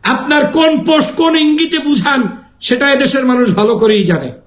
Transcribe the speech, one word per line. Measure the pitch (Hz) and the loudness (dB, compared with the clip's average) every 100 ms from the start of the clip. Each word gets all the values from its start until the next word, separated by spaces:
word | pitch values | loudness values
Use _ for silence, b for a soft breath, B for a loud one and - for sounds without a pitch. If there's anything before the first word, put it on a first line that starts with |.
আপনার | 214 254 285 302 - | -4 -4 0 0 0
কোন | 320 320 311 - | 2 2 0 0
পোস্ট | 311 - - | 0 0 0
কোন | 330 320 | 0 2
ইঙ্গিতে | 302 311 320 320 | 2 0 -2 -2
বুঝান, | 294 262 - 269 208 B B _ | -2 0 0 0 -2 B B _
সেটা | - 247 285 269 | -4 0 0 2
এদেশের | 269 269 254 | 0 0 0
মানুষ | 247 233 185 | 2 2 2
ভালো | 214 220 | 0 2
করেই | 220 214 175 | 2 2 0
জানে। | 160 127 - | -2 -4 -14